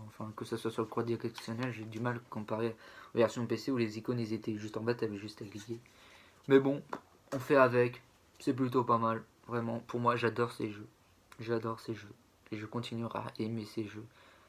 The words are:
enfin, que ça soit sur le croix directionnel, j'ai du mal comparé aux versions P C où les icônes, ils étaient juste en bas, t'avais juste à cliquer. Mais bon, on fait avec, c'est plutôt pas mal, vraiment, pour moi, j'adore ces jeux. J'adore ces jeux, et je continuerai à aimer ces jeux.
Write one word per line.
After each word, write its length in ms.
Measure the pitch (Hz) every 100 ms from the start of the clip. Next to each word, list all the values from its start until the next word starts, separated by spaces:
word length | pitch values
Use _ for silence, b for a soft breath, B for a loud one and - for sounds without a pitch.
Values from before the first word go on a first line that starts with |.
| 107
enfin, 260 | - 110 107
que 80 |
ça 120 | 113 113
soit 140 | 113
sur 120 | 113
le 60 | 110
croix 140 | -
directionnel, 720 | 117 113 113 - - 113 127
j'ai 120 | 110
du 160 | 110 107
mal 200 | 123 117 -
comparé 460 | 110 104 110 113 110 B B B
aux 40 | 113
versions 260 | 110 123 117
P 100 | 113
C 140 | -
où 60 | 127
les 220 | 110 110
icônes, 220 | 113 120
ils 120 | 107
étaient 240 | 110 117 104
juste 200 | 104 110
en 40 |
bas, 140 | 113
t'avais 240 | 120 110 101
juste 240 | 107 -
à 20 |
cliquer. 340 | 104 107 117 117 B B B B B B -
Mais 120 | 139
bon, 220 | 139 143 - - - - -
on 60 | 139
fait 180 | - 143
avec, 460 | 127 123 123 123 - _ _ -
c'est 160 | -
plutôt 300 | 127 127 131
pas 140 | 120 117
mal, 240 | 113 110 - _ -
vraiment, 340 | 117 117 117
pour 200 | - 123
moi, 160 | 120 120
j'adore 360 | 117 113 120
ces 180 | - 113
jeux. 160 | 104 107 _ _ _ _ -
J'adore 420 | 113 117 113 113
ces 140 | -
jeux, 180 | 107 104 - _ _ -
et 40 | 107
je 100 | 107
continuerai 520 | 120 117 117 113 110
à 80 | 117 -
aimer 260 | 110 113
ces 200 | 104 -
jeux. 220 | 104 107 113 B B B